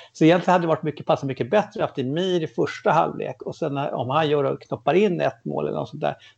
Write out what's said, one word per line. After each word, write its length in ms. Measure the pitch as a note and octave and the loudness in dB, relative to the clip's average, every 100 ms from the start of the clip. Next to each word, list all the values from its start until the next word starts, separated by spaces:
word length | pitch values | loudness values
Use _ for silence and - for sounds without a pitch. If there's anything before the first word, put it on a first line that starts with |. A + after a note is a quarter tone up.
| - | -20
så 100 | - | 2
egentligen 300 | D#3 F3 F3 | 6 6 4
hade 100 | F3+ | 2
det 40 | E3+ | 4
varit 160 | D#3 | 0
mycket, 220 | D#3 C#3+ - | -2 -6 -2
passat 220 | D#3+ C#3 | -2 -2
mycket 220 | C3 A#2+ | -4 0
bättre 320 | G#3 G3 A3 | 0 0 -4
att 140 | D3+ - | -4 -4
Emir 460 | B2+ D3+ F#3+ F3+ | -4 -2 0 0
i 40 | D#3+ | -2
första 440 | - E3 - G#3+ | -4 -4 -2 2
halvlek, 500 | D#3+ D#3+ - - C3+ | 2 2 -2 -8 -8
och 140 | - - | -12 -6
sen 180 | D#3+ | -4
när, 200 | C#3 C#3+ | -2 -4
om 160 | - B2 | -4 -2
han 200 | C#3+ D#3 | 0 2
gör 140 | D3 | 2
och 180 | C3+ C#3 | 0 -4
knoppar 320 | - C3 - | -6 -4 0
in 280 | E3 G#3+ E3 | 2 2 2
ett 240 | C#3+ - - | -2 -2 -6
mål 220 | - D2 | -4 -4
eller 100 | - | -4
något 120 | - | -6
sånt 120 | D3 | -4
där, 140 | D3+ - - | -4 -4 -12